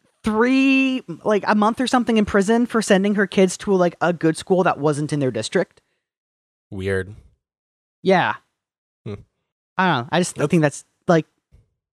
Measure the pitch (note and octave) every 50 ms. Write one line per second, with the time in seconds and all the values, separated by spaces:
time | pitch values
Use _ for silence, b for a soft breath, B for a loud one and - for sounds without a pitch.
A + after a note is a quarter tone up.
0 | _ _ _ _ - A3 G#3+ G#3+ A#3 B3 C4 C4+ C4+ C4+ C4+ C4+ C4+ C4+ C4 B3+
1 | - - E3 - - - G#3+ G3+ F#3+ - G3+ G#3+ G#3 G#3+ A#3 - C4 A#3 - B3+
2 | A#3 - A3+ A3 G#3 - - G#3 G3 F#3 A3+ A#3 B3 - - A3+ G3+ - G#3 F#3
3 | G3 G3+ G#3+ G3 G3+ F#3 - - F#3 F#3 - - - - G3 F#3 F3 F3 E3+ -
4 | - E3 F3+ D#3+ - D#3+ D#3+ - - - F#3+ F3 F#3 E3+ - - C#3+ D#3 D3+ C3+
5 | D#3 C#3 D3 D3 C#3 C3 A2+ A2+ A2 - - F3+ G#3 - _ _ _ _ _ _
6 | _ _ _ _ _ _ _ _ _ _ _ _ _ - G#2+ G2 F#2 G2 G2 F#2+
7 | F#2 F#2+ G#2+ - - _ _ _ _ _ _ _ _ _ _ _ _ _ _ _
8 | - F3 F#3+ F3 C#3+ A2 G#2 - _ _ _ _ _ _ _ _ _ _ _ _
9 | - A2+ G2+ G#2 - _ _ _ _ _ _ _ _ _ _ - F#3 F#3 D#3+ B2+
10 | A#2 D3+ - E3+ F3+ - - - E3 D3+ - F3 D3+ D3 - - - _ _ _
11 | _ - F3 E3 D#3 _ _ _ _ _ _ _ _ _ _ _ _ _